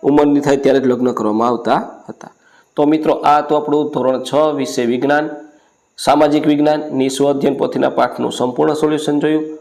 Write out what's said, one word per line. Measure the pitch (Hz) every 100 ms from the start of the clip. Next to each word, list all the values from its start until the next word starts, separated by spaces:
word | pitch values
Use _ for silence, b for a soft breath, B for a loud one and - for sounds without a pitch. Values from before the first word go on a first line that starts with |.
ઉંમરની | 147 147 147 143
થાય | 143 139
ત્યારે | 139 135
જ | 127
લગ્ન | 120 123
કરવામાં | 120 107 107 117
આવતા | 117 - 139 - - -
હતા. | - - _ b b b -
તો | 147
મિત્રો, | 156 156
આ | - 151 147
તો | 147 151
આપણું | 147 147 151
ધોરણ | 139 127 127
છ | 127 139 156 143
વિષય | 131 - 120
વિજ્ઞાન, | 123 139 147 151 - - b b b _ -
સામાજિક | - 143 151 147 156
વિજ્ઞાનની | 147 147 151 147 135 131
સ્વ | 131 139
અધ્યયન | 139 139 -
પોથીના | 131 131 131
પાઠનું | 135 123 - 120
સંપૂર્ણ | - 123 120 151
સોલ્યુશન | 151 156 151 147 147
જોયું. | 151 156 156 -